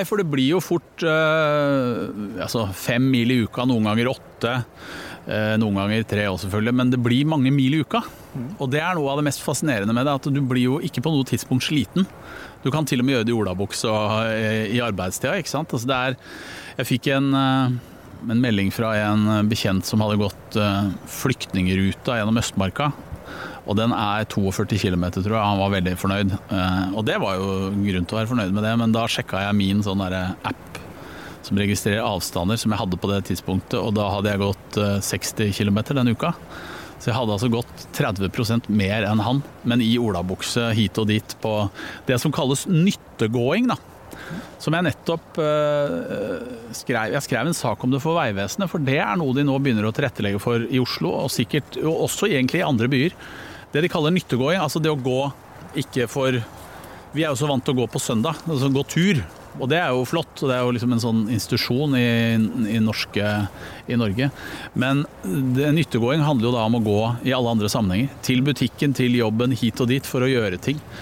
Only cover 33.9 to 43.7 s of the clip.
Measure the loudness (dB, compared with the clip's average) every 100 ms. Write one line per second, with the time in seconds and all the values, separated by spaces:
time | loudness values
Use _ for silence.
33.9 | 0 0 0 0 2 0 -2 -4 0 0
34.9 | 0 -2 -4 -4 -2 0 0 2 2 0
35.9 | 0 2 2 -2 -4 -10 -16 -14 -14 -16
36.9 | -8 -2 0 0 0 2 0 -2 -10 -8
37.9 | -2 0 0 -2 -2 0 0 0 0 2
38.9 | 2 2 2 2 0 -4 -6 0 2 4
39.9 | 2 2 0 -2 -4 -2 0 2 2 2
40.9 | 2 2 2 0 -6 -2 0 -2 -6 -14
41.9 | -8 0 0 2 0 0 0 2 4 4
42.9 | 2 -4 -2 0 2 2 2 2